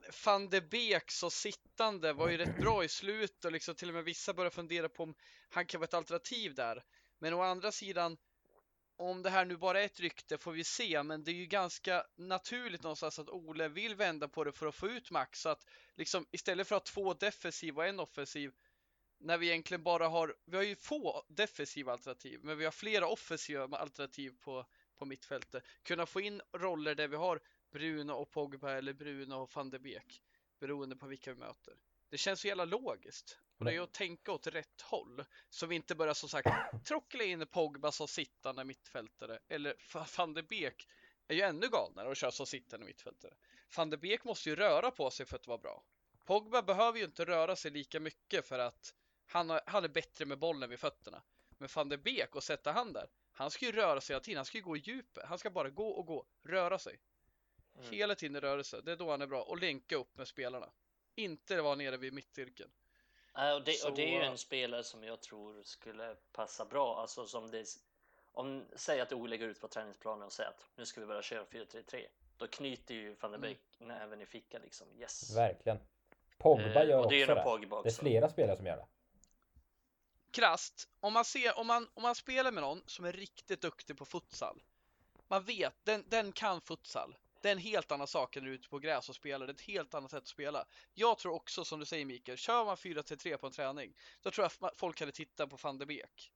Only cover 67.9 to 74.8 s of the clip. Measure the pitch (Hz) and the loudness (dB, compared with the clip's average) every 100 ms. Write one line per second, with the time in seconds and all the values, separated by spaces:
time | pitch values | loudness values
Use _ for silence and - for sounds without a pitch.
67.9 | _ _ _ _ - 135 135 - - - | _ _ _ _ -6 -6 -6 -10 -6 0
68.9 | 139 123 127 120 113 113 101 107 110 107 | 2 2 -2 -4 -4 -4 -8 -8 -8 -8
69.9 | 98 110 107 101 - 104 - - - 113 | -8 -8 -6 -8 -8 -8 -8 -18 -14 -12
70.9 | - 107 104 - 113 98 101 - 113 - | -10 -6 -6 -4 -6 -8 -12 -12 -14 -12
71.9 | 127 - _ _ - 117 - 139 131 - | -12 -12 _ _ -12 -10 -6 -6 -6 -8
72.9 | 113 104 101 110 104 113 101 _ - 117 | -10 -10 -8 -8 -6 -6 -8 _ -18 -12
73.9 | 110 107 107 98 117 - 117 - - | -10 -10 -12 -12 -14 -12 -14 -14 -18